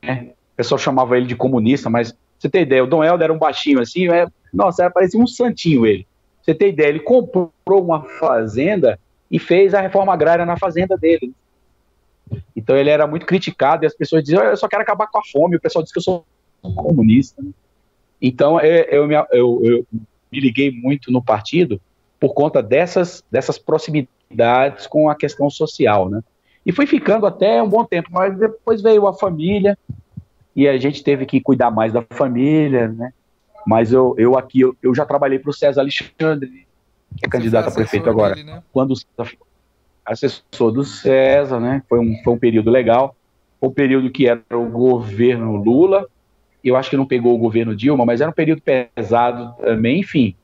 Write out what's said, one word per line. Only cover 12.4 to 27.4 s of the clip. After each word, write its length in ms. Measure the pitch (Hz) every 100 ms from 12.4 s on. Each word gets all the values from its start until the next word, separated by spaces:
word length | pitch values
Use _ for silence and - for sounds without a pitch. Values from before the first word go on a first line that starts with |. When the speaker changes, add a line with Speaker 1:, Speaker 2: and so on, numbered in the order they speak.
| -
Speaker 1:
Então 220 | - 110 135
ele 140 | 143
era 160 | 147 151
muito 180 | 156
criticado 600 | - 185 - - 135 160
e 20 | 151
as 80 |
pessoas 280 | - 156 160
diziam, 200 | 143 175
"Eu 140 | 220 208
só 100 | 214
quero 140 | 202
acabar 240 | 220 196 214
com 120 | 214
a 40 |
fome", 320 | 208 139 170 170
o 40 |
pessoal 220 | 160 170
diz 80 | 156
que 80 | -
eu 40 |
sou 240 | 170 180 _ _ _ _
comunista, 840 | 185 90 - 156 110 120 135 -
né? 80 | 95 95 _ _ _ _ _ _
Então 400 | 127 127 143 165
é, 260 | 156 170 165
eu 180 | 143 147
me, 60 |
eu, 460 | 151 - 123 123 120
eu 220 | 117 120 123 113 110 _ _
me 80 | 131
liguei 320 | 135 113 139
muito 400 | 120 123 143 -
no 120 | 123
partido 580 | 123 104 104 170 170 101 _ _ _ _
por 140 | 143
conta 280 | - 147 147
dessas, 640 | 107 127 175 190 175 - _
dessas 280 | 120 135 -
proximidades 1300 | - 156 - 151 131 _ _ 110 117 123 139 - -
com 240 | 151 151
a 40 |
questão 360 | 147 147 - 143
social, 580 | - 156 - 127 104 92
né? 140 | 104 - _ _ _
E 60 | -
fui 160 | 175 285
ficando 400 | 294 - 214 202
até 340 | -